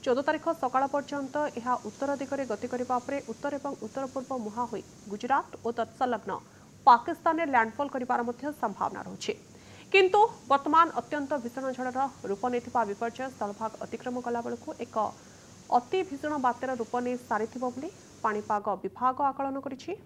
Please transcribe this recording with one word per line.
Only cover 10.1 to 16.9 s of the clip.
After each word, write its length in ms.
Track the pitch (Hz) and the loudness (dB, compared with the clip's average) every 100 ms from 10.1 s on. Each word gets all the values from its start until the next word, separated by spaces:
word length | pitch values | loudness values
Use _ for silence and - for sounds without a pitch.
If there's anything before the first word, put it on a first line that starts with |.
| 415 440 - - | 8 6 4 2
ବର୍ତ୍ତମାନ 380 | 277 302 320 330 - | 2 6 6 6 4
ଅତ୍ୟନ୍ତ 320 | - 302 277 294 | -4 -4 -2 -2
ଭୀଷଣ 200 | 233 262 262 254 | -4 -4 -4 -2
ଝଡ଼ର 240 | 254 254 269 - | -4 -2 -2 -4
ରୂପ 180 | 190 196 247 | -6 -2 0
ନେଇଥିବା 280 | 240 240 240 214 | 0 0 0 0
ବିପର୍ଯ୍ୟୟ 360 | 202 233 233 262 | 0 -4 -4 -10
ସ୍ଥଳଭାଗ 380 | 254 208 202 220 - | -4 -6 -4 -6 -6
ଅତିକ୍ରମ 320 | - 226 254 247 | -10 -6 -6 -4
କଲାବେଳକୁ 440 | 240 233 240 240 - - | -4 -4 -4 -6 -8 -10
ଏକ 160 | 240 226 208 - - - - - - | -6 -2 -2 -4 -20 -20 -20 -20 2
ଅତି 280 | 247 - 370 359 | 2 4 -2 -2
ଭୀଷଣ 240 | 277 302 302 | -4 -2 2
ବାତ୍ୟାର 300 | 254 240 262 254 | 0 0 -4 -4
ରୂପ 140 | 220 | -2